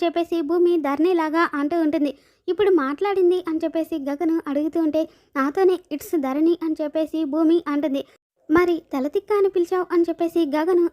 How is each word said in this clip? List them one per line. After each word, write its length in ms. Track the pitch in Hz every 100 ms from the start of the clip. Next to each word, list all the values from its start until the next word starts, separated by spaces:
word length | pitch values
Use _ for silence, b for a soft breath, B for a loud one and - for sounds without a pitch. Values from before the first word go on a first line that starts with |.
చెప్పేసి 360 | 339 339 339 339
భూమి 360 | 294 349 349 349
ధరణిలాగా 760 | 277 285 339 349 311 320 339
అంటూ 260 | 285 285 349
ఉంటుంది. 340 | 311 302 285 b b b -
"ఇప్పుడు 220 | 349 415
మాట్లాడింది" 760 | 359 269 285 403 392 359 370 359
అని 120 | 320
చెప్పేసి 340 | 330 320 311 320
గగన్ 420 | 269 285 339 330 302
అడుగుతూ 320 | 285 302 339
ఉంటే, 280 | 320 311 - b b 285
"నాతోనే, 420 | 277 - 381 359 -
it's 280 | 294 - 339
ధరణి" 380 | 262 269 320 349
అని 140 | 330 311
చెప్పేసి 420 | 302 320 311 320
భూమి 400 | 311 302 320 339 311
అంటుంది. 360 | 285 302 269 b _ _ _ -
"మరి 320 | 320 359 330 - 269
తలతిక్క 360 | 277 403 -
అని 160 | 415 392
పిలిచావు" 380 | 359 339 370 359
అని 100 | 349
చెప్పేసి 480 | 339 330 339 339 311 302
గగన్ 320 | 320 359 339